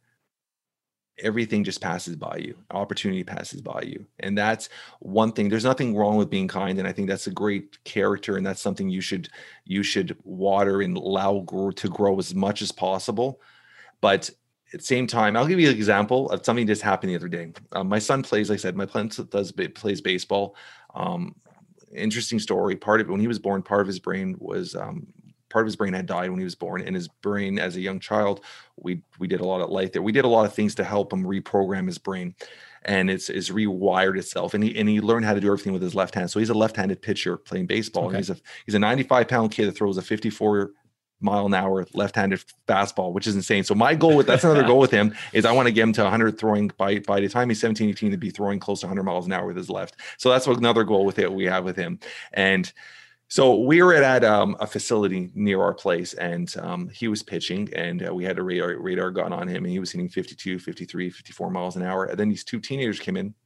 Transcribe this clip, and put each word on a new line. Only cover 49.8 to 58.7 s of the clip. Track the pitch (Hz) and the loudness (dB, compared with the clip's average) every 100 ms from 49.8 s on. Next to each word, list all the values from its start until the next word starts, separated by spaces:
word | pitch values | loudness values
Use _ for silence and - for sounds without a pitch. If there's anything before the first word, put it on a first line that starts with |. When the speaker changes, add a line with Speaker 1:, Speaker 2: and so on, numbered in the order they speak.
| 90 - - - | -8 -12 -18 0
Speaker 1:
So | 127 | 4
that's | 127 131 | 4 4
what, | 120 | 4
another | 120 113 104 | 4 4 4
goal | 101 98 | 4 2
with | 92 | 2
it | 92 | 0
we | 95 92 | 0 0
have | 92 92 | 0 -2
with | 92 | -4
him. | 85 87 - - - | -6 -8 -12 -16 -8
And | - 98 95 90 - - - - _ - | 0 4 4 0 -6 -20 -20 -20 _ -6
so | - 131 107 | 4 6 6
we | 127 165 | 6 6
were | 180 | 8
at, | 160 135 127 113 | 8 6 6 6
um, | 104 101 - | 6 4 0
a | 104 | -4
facility | 104 - 113 101 92 90 98 | -4 0 2 2 0 -4 -2
near | 104 95 | 0 2
our | 90 - | 2 0
place, | 98 87 90 - | 0 0 -2 -6
and, | 87 87 85 - | -6 -4 -6 -8
um, | 90 90 90 | -8 -8 -10
he | - 117 | -6 -4
was | 104 | -4
pitching, | - 82 - 90 104 | -6 -8 -6 -6 -6
and, | 82 85 87 90 | -6 -6 -6 -6
uh, | |
we | 90 92 | -4 -4
had | 90 | -4
a | |
radar, | 92 90 87 | -4 -2 -4